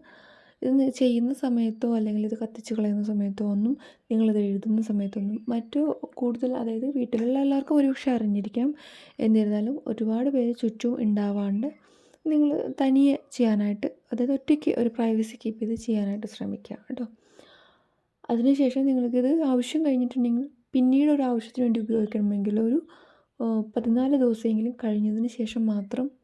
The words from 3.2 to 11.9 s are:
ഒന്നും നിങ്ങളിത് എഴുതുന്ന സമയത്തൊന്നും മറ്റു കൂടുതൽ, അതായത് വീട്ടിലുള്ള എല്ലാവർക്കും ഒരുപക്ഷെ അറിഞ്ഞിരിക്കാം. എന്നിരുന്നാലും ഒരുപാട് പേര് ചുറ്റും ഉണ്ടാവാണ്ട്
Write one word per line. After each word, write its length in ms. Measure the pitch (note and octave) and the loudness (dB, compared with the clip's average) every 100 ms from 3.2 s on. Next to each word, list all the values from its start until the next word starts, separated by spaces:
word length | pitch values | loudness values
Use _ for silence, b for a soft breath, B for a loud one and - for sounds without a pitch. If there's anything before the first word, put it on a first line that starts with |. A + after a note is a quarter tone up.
| G3+ G3 G#3 | -2 -2 -2
ഒന്നും 260 | G3+ A3 C#4+ B B _ | 0 0 -2 B B _
നിങ്ങളിത് 260 | A3+ A3 G#3+ | 2 4 2
എഴുതുന്ന 440 | G3+ G3 A3 A3 | 0 0 0 0
സമയത്തൊന്നും 640 | A3 G#3 G3 G3+ G3 G#3+ - | 0 0 -2 -4 -4 -4 -4
മറ്റു 500 | A#3 A3+ C#4+ D4+ - | -4 -2 -2 0 -2
കൂടുതൽ, 500 | - - A#3+ A#3 B3+ | -8 -4 -4 -2 -2
അതായത് 320 | B3+ A3+ A3+ C4 | -2 -4 -4 -4
വീട്ടിലുള്ള 540 | C#4 A#3+ A3 A#3 C4+ | -4 -2 -2 0 0
എല്ലാവർക്കും 360 | C#4 C#4 C#4 D4+ | 2 0 2 2
ഒരുപക്ഷെ 360 | C#4 C4 C4 | 2 0 0
അറിഞ്ഞിരിക്കാം. 640 | A#3+ G#3+ G3+ G#3 A#3 C4+ D4 B B B - | 0 0 -2 -2 -2 -2 -4 B B B -2
എന്നിരുന്നാലും 640 | A3 A3 G#3+ G#3 A3 D4+ - | 2 4 4 0 -2 -4 -6
ഒരുപാട് 420 | A3+ A3 A3+ C4+ | -4 -2 0 0
പേര് 260 | C4+ A#3+ A#3+ | 0 0 0
ചുറ്റും 460 | A3+ A3+ A#3+ B3 | -4 -2 -4 0
ഉണ്ടാവാണ്ട് 720 | G#3+ G#3 G3+ G3+ G3+ G3+ C#4+ - b | 0 2 0 -2 -2 -2 -4 -8 b